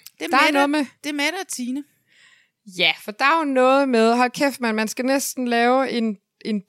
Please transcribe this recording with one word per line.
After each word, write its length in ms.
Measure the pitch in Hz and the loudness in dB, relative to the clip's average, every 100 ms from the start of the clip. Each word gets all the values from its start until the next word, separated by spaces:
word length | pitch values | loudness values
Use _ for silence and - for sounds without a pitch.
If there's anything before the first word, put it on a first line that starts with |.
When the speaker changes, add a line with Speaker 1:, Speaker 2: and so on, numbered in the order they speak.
| - - | -20 -12
Speaker 1:
Det 60 | 339 | -2
er 20 | |
Speaker 2:
Der 80 | 269 | 2
er 40 | |
Speaker 1:
Mette, 120 | 302 | 4
Speaker 2:
noget 160 | 285 285 | 4 2
med 160 | 302 262 _ | 0 -4 _
Speaker 1:
det 60 | 285 | -8
er 40 | |
Mette 220 | 294 285 349 | -4 -4 -4
og 60 | 370 | -8
Tine. 360 | - 240 262 277 _ _ _ _ _ _ _ 208 180 | -8 -8 -8 -10 _ _ _ _ _ _ _ -14 0
Speaker 2:
Ja, 140 | 165 160 | 0 0
for 80 | - | -6
der 140 | 208 269 | -2 0
er 120 | 330 | 2
jo 60 | |
noget 460 | 294 254 254 269 277 | 0 2 4 4 2
med... 240 | 233 226 240 | 2 4 2
Hold 160 | 247 | 0
kæft, 280 | - 277 240 | 0 -2 -2
mand, 160 | 233 220 | -4 -2
man 120 | 220 | -4
skal 180 | - 247 | -4 -2
næsten 420 | 277 - - 247 | -2 -2 -6 -2
lave 420 | 233 240 262 262 | 0 2 2 0
en, 280 | 240 226 196 _ _ - | -2 -4 -6 _ _ -6
en 160 | 214 | -6